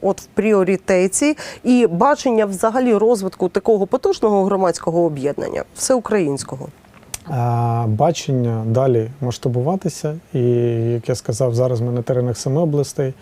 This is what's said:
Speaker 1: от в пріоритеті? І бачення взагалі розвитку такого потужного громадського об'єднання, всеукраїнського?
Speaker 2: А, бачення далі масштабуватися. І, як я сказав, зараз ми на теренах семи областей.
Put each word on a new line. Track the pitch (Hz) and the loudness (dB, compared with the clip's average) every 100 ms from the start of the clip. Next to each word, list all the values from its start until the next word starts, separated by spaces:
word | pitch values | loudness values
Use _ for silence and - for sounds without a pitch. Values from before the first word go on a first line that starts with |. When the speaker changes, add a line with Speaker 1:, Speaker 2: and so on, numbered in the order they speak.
Speaker 1:
от | 190 185 | -2 -4
в | - | -6
пріоритеті? | - 208 202 185 190 - 185 190 - 294 294 - - | -2 2 2 2 0 0 2 2 2 0 0 -6 -6
І | - 247 220 | 2 4 4
бачення | 170 269 294 269 220 202 | 4 2 2 2 2 0
взагалі | 185 220 240 254 | 0 0 2 2
розвитку | 202 220 226 190 - 185 | 4 2 2 -2 -4 -2
такого | 196 233 214 196 | -2 2 0 2
потужного | 262 392 - 220 202 | 0 0 0 2 2
громадського | 190 196 185 165 - 170 | 2 2 0 0 -2 0
об'єднання, | 170 143 139 143 - - - - | 0 0 -4 -4 -6 -6 -8 -6
всеукраїнського? | - 254 - 208 151 139 - 131 147 - - - - - - | 0 0 0 0 0 -2 -8 -12 -14 -18 -20 -20 -16 -14 -6
Speaker 2:
А, | 131 120 117 120 117 113 | -2 0 0 0 -2 -2
бачення | 107 156 156 - 127 120 113 110 | 0 0 0 -2 -2 0 -2 -2
далі | 120 135 120 110 135 | 0 2 2 0 -4
масштабуватися. | 127 - 139 120 135 190 160 - 151 160 - | -6 -4 -4 -2 -2 -2 -4 -6 -8 -8 -6
І, | 135 120 120 120 117 117 | -2 2 2 2 0 -2
як | 120 - | -2 -2
я | 123 | -6
сказав, | - 113 127 117 | -4 0 0 2
зараз | 127 120 | 0 0
ми | 120 | -2
на | 120 | -2
теренах | 117 127 123 113 | -2 0 0 -2
семи | 139 143 | -2 0
областей. | 170 147 135 - 135 - | 0 0 -2 -2 -4 -6